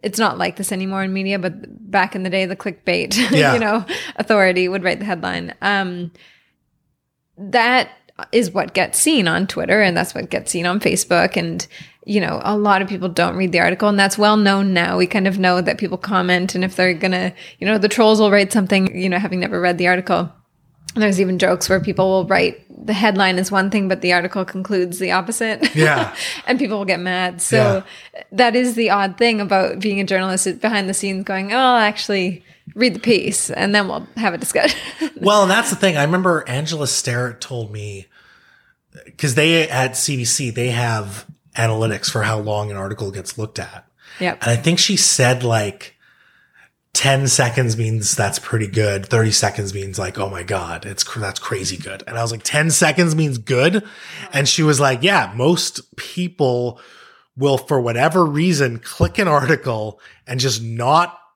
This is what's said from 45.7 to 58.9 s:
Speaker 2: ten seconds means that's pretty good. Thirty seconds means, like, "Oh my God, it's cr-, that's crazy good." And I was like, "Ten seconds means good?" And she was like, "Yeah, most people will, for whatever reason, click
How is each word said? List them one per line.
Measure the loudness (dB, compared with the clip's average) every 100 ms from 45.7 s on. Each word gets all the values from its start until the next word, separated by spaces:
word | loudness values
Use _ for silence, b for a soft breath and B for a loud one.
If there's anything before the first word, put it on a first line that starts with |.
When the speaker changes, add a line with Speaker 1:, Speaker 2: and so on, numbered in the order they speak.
| -8 -20 b b b b b b b b _ _
Speaker 2:
ten | -2 2 2 2
seconds | 0 0 0 0 0
means | -2 -2 -2
that's | -2 -2 -4
pretty | -4 -4 -2
good. | 0 0 -2 0
Thirty | 2 2
seconds | 2 0 -4 -6
means, | -6 -8 -8
like, | -8 -6
"Oh | -8
my | -8
God, | -6 -6 -6 -10 -10
it's | -6
cr-, | -6 -4
that's | -6 -6
crazy | -6 -6 -6 -8
good." | -12 -12 -10
And | -6
I |
was | -4
like, | -4
"Ten | -2 0 2
seconds | 4 2 4 2
means | 2 0 -2
good?" | 0 2 4 2 B B B B B
And | -2 0
she | 2
was | 4 4
like, | 2 2
"Yeah, | 2 2 0
most | 0 2 2 0 -8 -16 -16
people | -12 -6 -6 0 0 2 -2 -6 B B B B B -2
will, | 0 0
for | 2 0
whatever | 2 2 2 4
reason, | 2 2 2 2 0 -2
click | -12